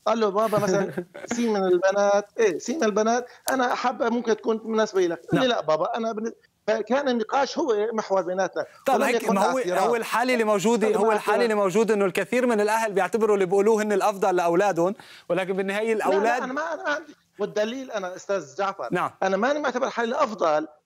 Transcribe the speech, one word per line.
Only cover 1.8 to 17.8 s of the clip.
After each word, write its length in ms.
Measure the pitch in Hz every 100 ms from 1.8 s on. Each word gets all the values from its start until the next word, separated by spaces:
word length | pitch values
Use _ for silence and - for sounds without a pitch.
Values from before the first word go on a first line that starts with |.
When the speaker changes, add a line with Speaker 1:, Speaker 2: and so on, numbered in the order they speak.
| 190 202 202 202 208 -
Speaker 1:
ايه 180 | 214 143
سين 180 | - 320
من 60 |
البنات 420 | 220 208 220 247 247 - -
انا 260 | 262 247 254
حابه 340 | 247 254 233
ممكن 280 | 240 233 214
تكون 240 | 247 220
مناسبه 380 | 220 220 214 190 175
لك. 140 | 165 -
قال 100 | 170
لي: 60 | 254
Speaker 2:
نعم. 80 | 220
Speaker 1:
"لا 40 |
بابا"، 360 | 151 156 196 240
انا 140 | 226
بالن-، 200 | 214 226 - _ _ -
فكان 420 | 220 202 269 285
النقاش 480 | 240 220 269 269 -
هو 300 | 311 208 220
محور 280 | 220 - 190
بيناتنا. 440 | 170 185 180 160 - - -
Speaker 2:
طيب 100 | 247
Speaker 1:
ولم 80 | 269
Speaker 2:
هيك، 180 | 233
Speaker 1:
يكن 120 | 202 196
Speaker 2:
ما 160 | -
هو، 60 | 262
Speaker 1:
اعتراض. 300 | 180 185 208
Speaker 2:
هو 60 | 233
الحالة 380 | 202 214 254
اللي 100 | 247
موجودة، 440 | 214 208 202 233 214
Speaker 1:
أنا 100 | 196
Speaker 2:
هو 80 | 220
Speaker 1:
ما 80 |
Speaker 2:
الحالة 220 | 214 - 226
اللي 100 | 240
Speaker 1:
اعتراض. 100 | 214 190
Speaker 2:
موجودة 260 | 196 208
إنه 120 | 208 196
الكثير 400 | 202 185 247 247
من 160 | 214
الأهل 300 | 208 220 226
بيعتبروا 420 | 190 180 226 214 202
اللي 100 | 185
بيقولوه 360 | 196 208 214
هن 80 | 214
الأفضل 440 | 196 196 196 196 180
لأولادهم، 600 | 170 170 202 170 180 214 - - -
ولكن 240 | 175 185
بالنهاية 400 | 190 196 202 226
Speaker 1:
لا، 60 | 214
لا، 80 | 185
Speaker 2:
الأولاد 320 | 196 226 247
Speaker 1:
أنا 120 | 254
ما، 200 | 277 330
أنا 100 | 311
ما 60 | 359
عندي، 260 | 294 311 - _ -
والدليل 520 | 202 208 220 262